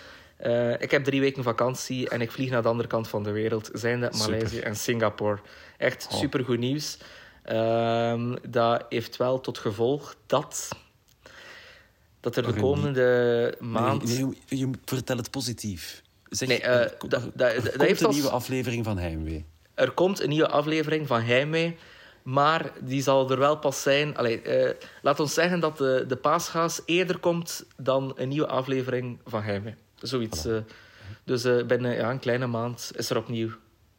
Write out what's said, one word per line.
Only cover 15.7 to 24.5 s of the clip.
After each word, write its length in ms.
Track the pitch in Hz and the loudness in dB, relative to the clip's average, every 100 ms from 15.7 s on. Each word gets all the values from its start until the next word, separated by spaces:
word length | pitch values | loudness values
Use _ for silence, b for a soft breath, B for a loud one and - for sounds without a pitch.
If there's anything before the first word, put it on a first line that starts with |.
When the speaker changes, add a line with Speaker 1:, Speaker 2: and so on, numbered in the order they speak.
| 87 - - _ _ _ | -8 -12 -16 _ _ _
Speaker 2:
Zeg, 200 | - 127 | -4 0
Speaker 1:
Nee, 120 | 120 | 0
eh, 200 | - 123 | 4 4
Speaker 2:
er 160 | 113 - | 2 -2
ko-, 120 | 139 | -2
Speaker 1:
dat, 140 | 135 120 | -2 -2
dat, 180 | - 127 | 2 2
Speaker 2:
er 100 | 117 | 2
Speaker 1:
dat 80 | 113 | -2
Speaker 2:
komt 120 | 131 151 | 2 4
Speaker 1:
heeft 120 | 202 | 4
Speaker 2:
een 60 | 226 | 4
Speaker 1:
als 80 | |
Speaker 2:
nieuwe 160 | - 135 | 2 2
aflevering 540 | 120 - 131 120 120 | 0 -2 -2 -2 -2
van 140 | 110 98 | -2 -2
Heimwee. 460 | 87 80 78 78 - _ _ | -2 -4 -6 -8 -10 _ _
Speaker 1:
Er 160 | - 131 | 0 0
komt 300 | - 185 196 | 2 0 2
een 80 | - | 0
nieuwe 200 | 151 151 | 2 4
aflevering 580 | 139 147 156 156 156 139 | 2 2 0 0 -2 0
van 140 | 117 | 0
Heimwee, 540 | 117 123 147 165 165 165 B B B B | 4 2 2 0 0 -4 B B B B
maar 500 | - 135 147 160 143 - | -2 4 4 4 0 -8
die 220 | 131 135 | -4 0
zal 280 | 135 135 127 | 4 4 4
er 80 | 131 | 4
wel 200 | 143 151 | 4 4
pas 240 | 147 135 | 0 0
zijn. 340 | 143 139 147 - | 2 2 2 0
Allee, 260 | 120 113 | -2 -2
eh, 320 | - | 0